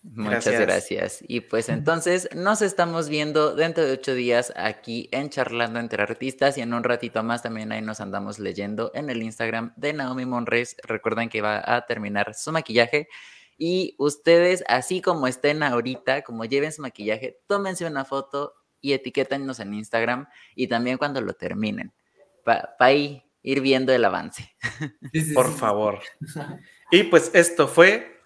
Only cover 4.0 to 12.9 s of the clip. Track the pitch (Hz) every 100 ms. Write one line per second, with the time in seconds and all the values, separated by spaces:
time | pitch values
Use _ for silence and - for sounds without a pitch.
4 | 131 127 123 120 127 - 98 107 - 117
5 | - 123 147 143 123 117 117 117 117 101
6 | 104 113 131 - 139 139 117 120 120 120
7 | 117 113 113 120 120 113 110 110 110 107
8 | 101 98 101 104 98 90 101 104 113 -
9 | 147 117 113 110 113 113 117 - 143 151
10 | 131 131 127 120 117 117 120 - - 110
11 | 113 110 117 110 107 104 - 120 - 113
12 | 104 101 104 107 - 160 - 117 117